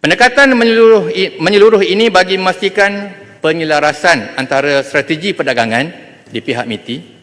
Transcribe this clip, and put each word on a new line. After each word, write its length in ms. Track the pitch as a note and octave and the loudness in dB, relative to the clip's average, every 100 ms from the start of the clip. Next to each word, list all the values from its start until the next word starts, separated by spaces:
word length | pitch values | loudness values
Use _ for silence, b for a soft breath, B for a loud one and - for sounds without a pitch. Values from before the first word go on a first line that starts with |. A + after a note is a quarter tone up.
Pendekatan 540 | D3+ F#3+ A#3+ B3+ C#4 B3 | -2 2 2 4 2 4
menyeluruh 560 | A#3 A3+ A3+ A3 F3+ | 2 4 6 4 2
i-, 240 | F#3 F#3 - | -4 -6 -2
menyeluruh 480 | E3+ G3+ G#3+ G#3+ | 0 4 4 4
ini 240 | F#3 F#3+ A3+ | 2 2 2
bagi 320 | F#3 F#3 F#3+ | 2 0 -2
memastikan 720 | F#3 F#3 G3 F#3+ G3+ G3+ G3+ F3+ - - | -2 -2 -4 0 0 -2 -12 -16 -20 -6
penyelarasan 960 | D#3+ E3 D#3 D3 D3 D3 F3+ D#3 G#2 - | -4 -2 -2 0 0 0 0 0 -2 -10
antara 420 | C3 C#3 C#3 C#3 C3 | -4 -2 0 -2 -2
strategi 480 | D3 C#3 D#3 G3 F3+ | -4 -4 -6 -6 -6
perdagangan 720 | C#3+ A#2+ A2+ A2+ D3+ - - - - | -4 -2 0 -2 -4 -8 -20 -20 -12
di 160 | A2+ | -12
pihak 240 | A2 A#2+ A#2 | -6 -6 -6
miti 320 | G#2+ - B2 E3+ - | -8 -10 -14 -14 -20